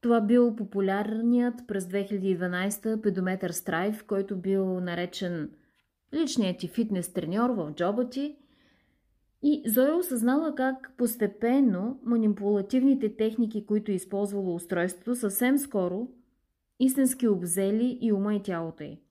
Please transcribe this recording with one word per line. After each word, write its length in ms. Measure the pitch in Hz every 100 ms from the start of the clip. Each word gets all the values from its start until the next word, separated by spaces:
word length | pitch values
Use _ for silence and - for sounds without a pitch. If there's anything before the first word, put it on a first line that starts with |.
Това 200 | 240 233
бил 360 | 208 240 240 220
популярният 960 | 196 - 196 196 208 220 233 240 240 240 -
през 180 | 202 180
две 180 | 196
хиляди 260 | 196 208 190
и 60 | 180
дванайста 680 | 180 180 196 208 226 220
педометър 480 | 220 185 185 190 185
Страйв, 540 | 170 - 165 196 214
който 320 | - 196 196 190
бил 440 | 180 196 190 185
наречен 720 | 180 175 175 - 190 170 151 - _ _ _ _ _
личният 440 | 294 311 - 196 180
ти 100 | 180
фитнес 440 | - 220 190 175
треньор 380 | - 156 190 247
в 220 | 226 151
джоба 340 | 151 175 208 247
ти. 280 | 269 294 294 _ _ _ _ _ _ _ _ _ _
И 200 | 294 294 226
Зоя 300 | 214 262 330
осъзнала 580 | 359 247 233 277 320
как 380 | 294 262 262 - -
постепенно 1040 | 240 233 208 202 233 262 262 180 214 262
манипулативните 1120 | - 233 214 202 202 208 196 254 269 269 214 -
техники, 500 | 220 220 220 214 208
които 260 | 208 214
използвало 600 | 190 180 196 202 202 185
устройството, 600 | 170 175 180 180 185 -
съвсем 440 | 240 214 190 247 277
скоро 500 | 277 208 180 180 247 - _ _ _ _ _ _
истински 480 | 262 262 262 254 240
обзели 680 | 196 175 170 196 214 247 240
и 120 | 226
ума 220 | 202 202
и 80 | 208
тялото 400 | 202 175 165 165
й. 160 | 147 165 _